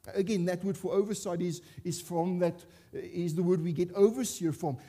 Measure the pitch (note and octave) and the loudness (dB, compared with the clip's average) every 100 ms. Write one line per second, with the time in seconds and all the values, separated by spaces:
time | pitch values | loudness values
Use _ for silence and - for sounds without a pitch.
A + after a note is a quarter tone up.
0 | - G3 F#3+ G#3 F3 F3 F#3+ D#3 F#3 F#3 | -4 0 2 4 2 0 -2 -2 0 2
1 | G#3 G#3 G3+ E3+ F3 D#3 - - F3+ F3 | 2 0 -4 -2 -2 -4 -10 -8 -6 -6
2 | - E3+ F3 F3+ F3 E3 - - - G3+ | -2 0 0 2 0 -2 -14 -20 -14 -12
3 | F3+ F3 E3+ D#3 F3 F3+ E3+ D#3 F3 G3 | -8 -4 -2 0 2 2 0 -2 -2 4
4 | G#3 B3 B3 - E3 C3+ D#3+ B2+ | 4 4 -6 -2 -4 -2 -4 -6